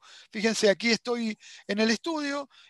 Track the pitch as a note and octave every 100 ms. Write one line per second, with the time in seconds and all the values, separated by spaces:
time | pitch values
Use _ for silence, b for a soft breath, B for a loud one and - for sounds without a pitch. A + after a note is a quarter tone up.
0 | B B B A3 A3 G#3+ G#3 F3 A#3 G#3+
1 | B3 A#3+ A3+ G#3 B B - G3+ A3 A#3
2 | E4+ D#4 C#4+ C#4+ C#4 b